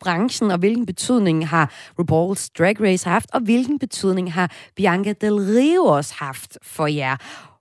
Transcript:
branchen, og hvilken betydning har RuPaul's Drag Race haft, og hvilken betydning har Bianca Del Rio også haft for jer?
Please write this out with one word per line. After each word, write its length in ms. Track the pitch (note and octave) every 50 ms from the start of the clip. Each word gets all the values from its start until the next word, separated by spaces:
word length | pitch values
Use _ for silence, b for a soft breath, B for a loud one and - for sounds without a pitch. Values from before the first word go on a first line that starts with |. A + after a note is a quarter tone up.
branchen, 520 | - F#3+ F3 E3 G#3+ B3+ - - A#3 G#3
og 60 | F#3 F3
hvilken 280 | F3 G3+ A3+ A#3 A#3+
betydning 600 | - F3+ - - - B3 B3 G3+ F3+ D#3+ D#3+ D#3+ D3+
har 240 | D3+ E3 D#3 B2 B B B B B -
RuPaul's 460 | F3 C#3+ D#3 D#3+ E3+ F#3 G3 - - - _ -
Drag 220 | E3 F#3 G#3+ G3
Race 280 | G#3+ G3 F#3 F#3 - F3+
haft, 200 | F3 G#3+ A#3 - -
og 60 | C4+
hvilken 380 | A#3+ G3+ A#3 A#3+ C4 A#3+ D4 C#4+
betydning 540 | - A3 - - - F#3+ F#3 F#3+ F#3 F3+ D#3+
har 180 | F3+ F3+ E3+ B B B B B
Bianca 380 | - F#3+ F#3+ E3+ F#3 G3+ G#3 G#3 -
Del 120 | - G#3+ G#3
Rio 500 | G#3 G3+ F#3 G#3+ A#3+ C4 D4+ E4+ F#4 F4+
også 280 | A#3+ D3+ C#3+ D3 - - -
haft 400 | D3+ C#3 C3+ - - - - - -
for 240 | - - - D#3+ D3+
jer? 280 | D3+ D3 C#3 C3 C3+ C3+ B B B B B B B B